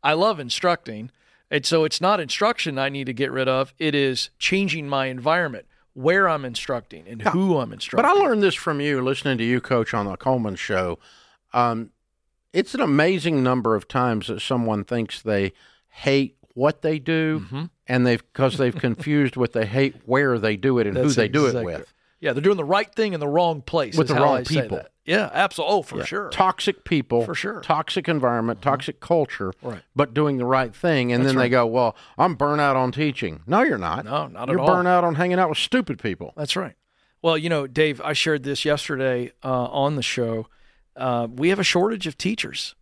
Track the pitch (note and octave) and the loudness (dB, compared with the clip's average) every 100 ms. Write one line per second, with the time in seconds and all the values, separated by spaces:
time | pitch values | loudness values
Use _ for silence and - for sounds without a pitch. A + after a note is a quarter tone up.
0 | D3 D#3 G#3 F3+ B2+ - F3+ E3+ - G#2+ | 2 2 2 0 -6 -2 0 0 -4 -12
1 | A#2+ _ _ _ _ D3+ C3+ E3 D#3 - | -12 _ _ _ _ -4 2 2 2 0
2 | F3+ G3+ C#3+ - G#3 A#3 - C3+ C3+ C#3 | 0 0 -2 -2 0 0 -4 -4 -4 -4
3 | C3 A#2 C3+ C3 C3 C3 C3+ _ D#3+ C#3+ | -6 -4 -4 0 0 0 -2 _ 0 2
4 | C3+ B2+ - _ - F#3+ G3 E3 C#3+ C#3 | 0 0 -6 _ 0 0 0 -2 -2 -2
5 | C3 B2+ B2+ E3+ E3 A2 - _ _ - | -2 -2 0 0 0 -6 -16 _ _ -2
6 | C3+ F#3 F#3+ D#3 C3 A#2 - B2 - D#2 | 2 4 4 2 -4 -8 -4 -6 -6 -20
7 | E2+ A2+ G#2 E3 F#3+ D#3+ A#2 G2+ - - | -16 -4 -2 0 2 0 -2 -8 -4 2
8 | C4+ G4+ G4 A3 G3 - - D3 C#3+ C#3 | 4 4 4 4 2 0 -4 -2 0 0
9 | B2+ C3+ C#3+ B2 A#2 B2 - B2+ A2 A2+ | 0 -2 -2 0 2 0 2 0 0 -2
10 | G2+ F#2 C3 C3 A2 F#2 - G2 F2+ E2 | -4 -4 0 0 0 -6 -2 -2 -2 -6
11 | _ _ _ _ _ A#2+ A#2+ A2+ A2+ _ | _ _ _ _ _ 0 2 0 -8 _
12 | _ _ _ _ _ E3+ - C4+ B3 C#3+ | _ _ _ _ _ -2 -2 -2 2 4
13 | D#3+ F#3 D#3 D3+ B2+ B2+ A2+ G#2+ - C3 | 4 2 0 2 2 2 2 0 0 -2
14 | B2 A2 G2+ G2+ - B2+ A#2 G#2 G2 A#2+ | 0 0 -4 -8 -2 -2 0 -2 -2 -4
15 | A2 - A2 G#2 G2 - _ _ _ - | -4 -4 0 2 0 -4 _ _ _ -4
16 | C#3 C#3 C#3 _ _ - C#3 D#3 D#3 D#3 | 2 2 2 _ _ 0 0 2 -2 -2
17 | C3+ E3 D#3+ D#3 - C3+ E3+ _ - B2+ | 0 0 0 -2 -6 -10 -10 _ -2 2
18 | B2 A#2 - - C3+ C3+ B2+ - B2+ A2+ | 4 2 -2 0 0 2 0 0 -2 -2
19 | - D3 C3+ B2+ A#2+ A#2 G#2+ A#2+ C3+ - | 0 2 2 0 -2 0 0 2 0 -2
20 | - B2+ C#3+ A#2+ G#2+ G#2 C3 B2 G#2 G2+ | -2 2 2 2 0 0 2 2 2 2
21 | C3+ B2 G#2+ D3 C#3 B2 G2+ D#2 - _ | 2 2 2 2 2 0 -4 -8 -12 _
22 | _ _ D#3 B2 E3+ G3 D3 F#3+ A3+ - | _ _ -4 0 2 2 2 0 0 -2
23 | G#3+ E3+ D3 D3+ F3 D#3 - E3 C#3+ D#3+ | -2 -2 0 2 2 0 -2 -2 0 0
24 | C3 D3+ D3 C3 B2 D#3 A2+ F#2+ - _ | 2 4 4 2 0 -2 -2 -6 -8 _
25 | - F#3+ G#3 C3 G3 - D#3 G3+ C#3+ - | -2 -2 0 0 -2 -2 0 0 -2 -8
26 | - F#3+ G3 - F#3 - - F#3+ - D#3+ | -6 -6 -8 2 2 2 -2 -4 -2 -2
27 | B2+ A#2 A#2 - - A3 - D#3 D#3 - | 2 0 0 -4 -6 -8 -2 0 0 -4
28 | D#3+ D#3 B2+ A#2+ A2+ A2+ C#3 C3+ - - | -2 0 0 0 -2 -2 -2 -2 -4 -12
29 | - E3+ C#3+ - F#2+ - B2+ G2+ _ - | -2 0 0 -4 -8 -8 -12 -12 _ -2
30 | - A#2+ D3+ C3+ B2 C3 B2 - - D3 | 0 2 0 0 2 2 0 -2 0 2
31 | B2 A#2+ C3+ C3 B2 B2+ A#2 A#2+ A#2 - | 2 2 4 4 4 4 4 4 2 0
32 | - - F3 D#3 C#3+ D3+ C#3+ C3 B2+ C3 | -16 0 0 2 0 2 2 2 0 0
33 | D3+ C3 G2 D2+ D#2 F#3 C#4+ B2 E2+ G#2 | -2 -2 -6 -6 0 2 2 0 -2 -4
34 | - D3 D3+ - B2+ - C#3+ F3+ F3+ F3+ | -4 -6 -6 -8 -2 2 2 2 4 2
35 | F3 D#3 F3+ F3+ F3+ D3+ - B3+ G#3+ - | 2 0 0 2 0 -2 -2 -2 -2 -6
36 | A2+ F2+ - - D3 F#3 F3+ - _ _ | -6 -6 -10 -10 -6 -4 -6 -12 _ _
37 | _ _ E3 D#3+ D#3+ D#3+ C#3 B2+ D#3 C3 | _ _ 0 0 0 -2 -2 0 0 0
38 | D3+ D3 - D3+ C3 C#3 D3+ D3 - C#3 | -4 -2 0 0 -2 -4 0 0 -2 -2
39 | C3 B2 A#2+ _ C3 B2+ B2 C#3+ C#3 D3+ | 0 0 -4 _ -4 -2 -2 0 0 0
40 | A#2+ - A#2 A2+ A2 _ _ _ _ - | -4 -2 -2 -4 -8 _ _ _ _ -6
41 | B2+ A#2+ A#2 B2 D#3+ G3 F3+ F3 G3 A3+ | -2 -2 -2 -2 0 2 2 2 0 -2
42 | E3+ - - A3 - - - - | -8 -6 -4 -4 -6 -8 -10 -14